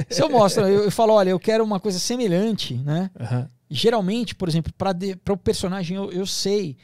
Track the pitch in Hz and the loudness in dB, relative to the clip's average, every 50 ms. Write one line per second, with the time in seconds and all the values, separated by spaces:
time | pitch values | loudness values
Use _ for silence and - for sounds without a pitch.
0 | - - - - - 311 277 233 208 185 - 226 202 190 196 202 208 196 - - | -6 -4 0 0 2 4 6 6 6 6 4 4 2 4 4 4 2 2 2 2
1 | 226 214 220 208 190 185 185 170 - 220 220 220 226 214 208 180 - 214 185 180 | 4 6 6 6 6 4 2 0 0 2 2 2 2 2 0 -2 -2 -2 -2 -2
2 | - - 240 254 240 196 170 180 208 226 208 - - - 131 120 135 147 151 170 | -2 -2 -2 0 0 2 2 2 2 0 0 -2 -4 -4 -6 -4 -4 -2 -2 -2
3 | 190 185 - - 120 117 123 123 - - - _ _ - 147 123 - 226 240 220 | -2 -4 -6 -8 -6 -4 -4 -4 -4 -6 -10 _ _ -10 -4 -2 0 2 2 2
4 | 185 180 214 247 226 - - - 190 170 151 165 156 - - - 180 190 185 175 | 0 0 -2 -2 -4 -6 -6 -6 -4 -2 0 -2 -2 -4 -6 -4 -2 -2 -2 -2
5 | 196 196 185 185 - - 202 185 - 226 202 - - 180 185 196 185 156 185 196 | -4 -6 -8 -6 -4 -4 -4 -2 0 -2 -2 -2 -2 -4 -4 -4 -6 -6 -6 -6
6 | 196 - 180 180 196 185 - - - 196 202 208 190 151 127 - | -6 -6 -6 -6 -6 -4 -4 -4 -2 -2 -2 -2 -2 -4 -8 -12